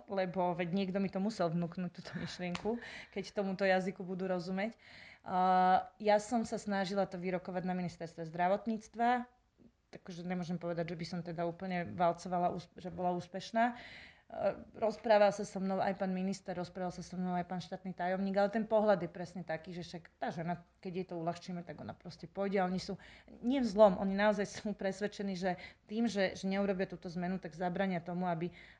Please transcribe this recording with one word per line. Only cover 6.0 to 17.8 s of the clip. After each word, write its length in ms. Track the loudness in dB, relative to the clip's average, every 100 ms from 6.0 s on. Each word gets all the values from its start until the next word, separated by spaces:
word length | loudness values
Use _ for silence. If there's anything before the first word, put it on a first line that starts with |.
| 4 4
som 240 | 4 0 0
sa 80 |
snažila 480 | -4 -2 -2 0 0
to 160 | 0 -2
vyrokovať 480 | -2 -2 -2 -4 -2
na 80 |
ministerstve 560 | -2 -4 -6 -10 -8 -6
zdravotníctva, 960 | 0 2 2 0 -4 -6 0 2 2 -2 _ _ _ -20 _ _
takže 320 | -18 -14 -10
nemôžem 340 | -4 -4 -2 -4
povedať, 380 | -2 -2 -4
že 20 | -6
by 100 | -6
som 140 | -6
teda 220 | -6 -4
úplne 460 | -4 -4 -4 -4 -4
valcovala 580 | 2 2 2 -2 0 0
úsp-, 280 | -2 -8 -12
že 100 | -10
bola 220 | -2 -2
úspešná. 520 | -2 -4 -10 -4 2 2
E, 40 | 0 -12 -18 -20 -20 -14 -2 -2 -2 -8 -2
rozprával 520 | -2 0 6 8 8
sa 120 | 6
so 160 | -4 -2
mnou 240 | 0 0
aj 160 | 0 0
pán 120 | -2
minister, 440 | 0 -2 -4 -6
rozprával 400 | -6 -6 -4 -6
sa 80 | -6
so 160 | -8 -4
mnou 160 | -2
aj 100 | -2
pán 140 | -2 -6
štátny 320 | -6 -8